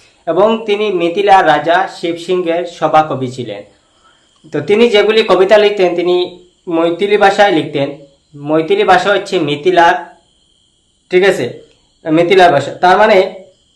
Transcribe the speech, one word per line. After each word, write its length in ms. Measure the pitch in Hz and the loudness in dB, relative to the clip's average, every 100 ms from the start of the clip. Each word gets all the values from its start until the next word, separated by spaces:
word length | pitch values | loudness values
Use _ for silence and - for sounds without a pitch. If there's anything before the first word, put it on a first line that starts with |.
| _ _ - | _ _ -6
এবং 360 | 165 214 226 - | 0 0 0 -4
তিনি 280 | 202 214 | -4 -2
মিথিলার 540 | 180 170 170 202 190 160 | -2 -4 -2 2 4 4
রাজা 400 | 147 147 175 - - | 0 0 -2 -2 -8
শিবসিংহের 680 | 170 165 - 180 170 165 180 | -8 -8 -4 -4 -2 -4 -6
সভাকবি 640 | - 156 156 156 135 127 | -6 0 0 0 -4 -8
ছিলেন। 360 | 127 110 101 - _ _ _ _ _ _ _ 156 | -10 -12 -12 -18 _ _ _ _ _ _ _ -10
তো 100 | 151 | -8
তিনি 280 | 156 208 240 | 0 2 2
যেগুলি 340 | 208 202 220 | 2 2 0
কবিতা 340 | 214 185 190 208 | 2 2 4 4
লিখতেন, 380 | 208 202 180 170 | 2 0 -2 -2
তিনি 440 | 175 180 180 - _ _ - | -2 -2 -4 -10 _ _ -6
মৈথিলি 480 | 165 170 170 196 208 | -2 -2 -2 -2 2
ভাষায় 340 | 196 196 196 | 2 2 2
লিখতেন। 400 | 160 139 147 139 - - _ _ 143 | 2 -2 -4 -6 -8 -20 _ _ -14
মৈথিলি 480 | 143 160 160 202 | -4 -2 0 0
ভাষা 260 | 208 180 196 | 2 2 2
হচ্ছে 300 | 196 190 185 | -2 -2 -4
মিথিলার, 800 | 147 147 180 175 170 - - - _ _ _ _ _ _ _ _ - | -4 -2 0 2 2 2 -6 -20 _ _ _ _ _ _ _ _ -2
ঠিক 200 | 180 190 | 0 2
আছে, 300 | 180 - - - _ _ _ 165 | 0 -4 -10 -20 _ _ _ -2
মিথিলার 400 | 160 175 190 175 | 0 2 4 4
ভাষা। 220 | 143 - | 2 -2
তার 240 | - 180 196 | -2 2 4
মানে 360 | 220 196 190 - - _ _ | 4 2 0 -6 -20 _ _